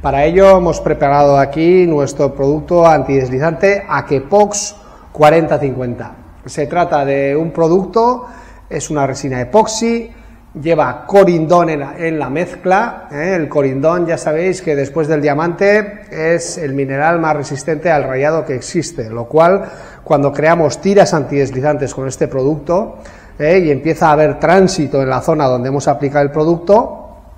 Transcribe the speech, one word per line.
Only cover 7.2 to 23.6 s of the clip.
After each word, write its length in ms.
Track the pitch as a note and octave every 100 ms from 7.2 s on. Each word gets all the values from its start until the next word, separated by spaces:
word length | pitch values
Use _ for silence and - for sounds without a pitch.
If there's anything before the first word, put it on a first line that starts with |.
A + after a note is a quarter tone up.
| C#3 C#3+
un 140 | E3
producto, 760 | E3 E3 F3+ F#3 A3+ A#3 B3 - - - - -
es 200 | D3+ -
una 180 | D3+ C3+
resina 320 | C3+ C#3+ B2+
epoxi, 720 | A#2+ G#3+ A3 - A#3 A#3 A3+ - - - - -
lleva 440 | D3 D#3+ C3 A#2+ -
corindón 640 | G3 F3+ E3+ D#3 F3 E3+
en 100 | D3+
la, 160 | C#3 C#3+
en 220 | E3 D#3+
la 100 | C3
mezcla, 800 | C#3+ F3 - F3+ F#3+ A#3 - -
¿eh? 240 | C#3+ E3 F#3+
El 120 | C#3
corindón, 600 | D3+ C#3 C3+ D3+ F3 E3+
ya 100 | E3
sabéis 440 | E3+ D#3 F#3 F#3
que 140 | - C#3+
después 320 | C3+ D3+ D3+
del 140 | D#3
diamante 800 | D3 D3 E3+ E3+ G3+ G#3 G#3 - -
es 460 | D#3 D#3+ E3+ E3 -
el 160 | D3+
mineral 460 | C3+ C3+ C#3 D#3 E3+
más 120 | D#3+
resistente 580 | D3+ C#3+ C#3 - D#3 E3+
al 120 | D3+
rayado 400 | B2+ C3 C#3+ D#3+
que 120 | - B2+
existe, 540 | - F3+ - - A2
lo 160 | A2+ A#2
cual, 440 | D#3 E3+ G3 - - - -
cuando 280 | - C#3+ C#3+
creamos 480 | C#3+ D3+ E3+ D3+ C#3+
tiras 340 | F#3+ G3+ F3+
antideslizantes 800 | E3 B2+ C#3+ C3+ B2 C#3+ C#3+ C3+
con 140 | - C3
este 220 | - D3+
producto, 680 | C3+ C3 D#3 C#3+ F3 G#3+ - - - - -
¿eh? 240 | D3 F#3